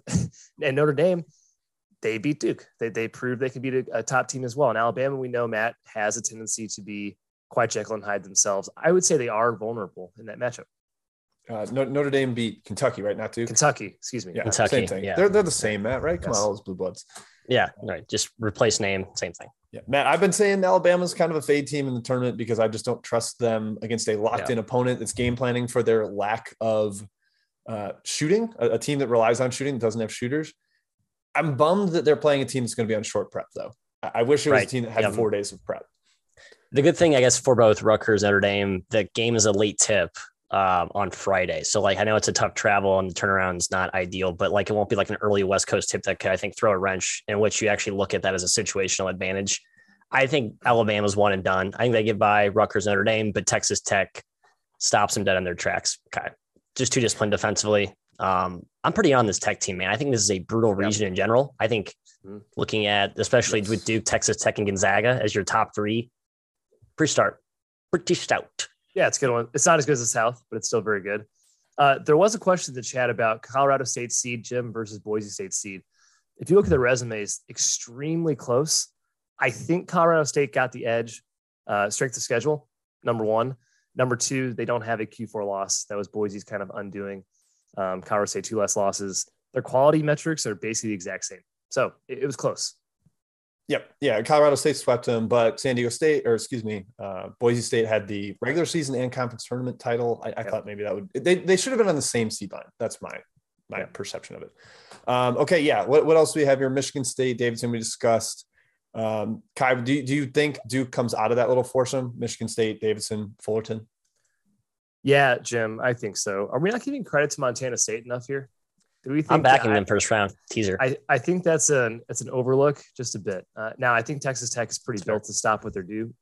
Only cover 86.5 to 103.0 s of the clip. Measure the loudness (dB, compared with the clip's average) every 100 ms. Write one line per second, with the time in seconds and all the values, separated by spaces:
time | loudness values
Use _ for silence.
86.5 | -10 -8 -10 -10 -10 -10 -12 -16 _ _
87.5 | _ _ -6 -4 -4 -2 -2 0 -4 -4
88.5 | -2 0 0 0 -2 -6 -6 -8 _ _
89.5 | -8 -2 4 4 4 2 -2 -2 -4 -4
90.5 | -6 -6 -4 -4 -6 -8 -10 -10 -14 _
91.5 | _ _ -2 -2 -4 -14 -6 -6 -4 -4
92.5 | -4 -8 -10 _ _ _ _ _ _ _
93.5 | _ -4 -4 -4 -2 0 2 4 6 6
94.5 | 6 2 0 2 2 2 0 2 4 2
95.5 | 2 -2 0 -2 0 2 2 2 0 0
96.5 | -6 -6 -8 -10 -12 -10 -10 -12 0 2
97.5 | 2 0 2 2 2 0 -6 -6 -6 -2
98.5 | -2 0 -2 -2 -2 -4 -4 -6 -6 -10
99.5 | -6 -6 -6 -4 -2 -2 -4 -6 -8 -6
100.5 | -6 -6 -8 -6 -6 -8 -2 0 2 2
101.5 | 0 2 2 2 2 0 -2 -2 -4 -10
102.5 | -12 -14 -8 -8 -8